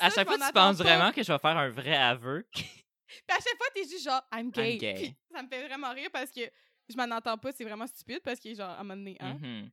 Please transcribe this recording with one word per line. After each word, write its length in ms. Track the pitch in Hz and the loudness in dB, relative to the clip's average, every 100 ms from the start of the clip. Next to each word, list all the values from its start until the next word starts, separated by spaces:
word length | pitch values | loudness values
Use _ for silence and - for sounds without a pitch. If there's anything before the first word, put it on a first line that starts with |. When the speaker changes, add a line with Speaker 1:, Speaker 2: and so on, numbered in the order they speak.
Speaker 1:
à 60 | 175 | 4
Speaker 2:
ça, 60 | 185 | 4
Speaker 1:
chaque 120 | 190 | 2
Speaker 2:
je 40 | 339 | 2
Speaker 1:
fois, 20 | |
Speaker 2:
m'en 80 | 277 | 4
Speaker 1:
tu 40 | |
Speaker 2:
attends 180 | 220 190 | 6 8
Speaker 1:
penses 80 | 185 | 8
Speaker 2:
pas. 60 | |
Speaker 1:
vraiment 280 | 170 165 185 | 6 8 6
que 120 | 190 | 2
je 80 | - | 0
vais 80 | 147 | 2
faire 180 | 156 165 | 2 2
un 120 | 135 | 0
vrai 260 | 117 135 151 | -2 2 4
aveu ? 520 | 127 123 123 151 233 | 4 2 -2 -6 -6
Speaker 2:
<laughs> 40 | |
Puis 120 | - - - _ _ _ - - | -10 -10 -14 _ _ _ -12 -2
à 60 | 370 | -2
chaque 220 | 494 466 | 0 -2
fois, 100 | 508 | -4
t'es 100 | 415 | -4
juste 200 | 311 359 | -8 -6
genre, « 180 | 285 262 - | -2 -2 -2
I'm 140 | 233 240 | -8 -6
Speaker 1:
I'm 40 | |
Speaker 2:
gay. » 260 | 226 226 233 | -2 -2 -2
Speaker 1:
gay. 140 | 107 95 | -4 -4
Speaker 2:
Puis 220 | - - _ | -6 -10 _
ça 100 | 339 | -14
me 60 | 254 | -10
fait 180 | 254 285 | -10 -8
vraiment 280 | 269 277 | -8 -8
rire 160 | 262 285 | -8 -8
parce 180 | 269 262 | -8 -8
que 120 | - 233 - _ _ - | -8 -10 -12 _ _ -12
je 60 | 240 | -6
m'en 180 | 240 226 | -4 -4
entends 220 | 233 226 | -4 -6
pas, 140 | 262 | -6
c'est 120 | 277 220 | -8 -10
vraiment 220 | 214 233 | -8 -10
stupide 320 | - - 262 | -12 -10 -8
parce 160 | - 247 | -6 -8
que, 140 | 214 | -8
genre, 160 | 220 190 | -10 -10
à 100 | 175 | -10
un 40 | |
moment 120 | 202 196 | -12 -12
donné, 220 | 196 185 | -14 -12
hein. 180 | - 143 | -10 -10
Speaker 1:
Mhm. 280 | 143 113 104 | -10 -10 -12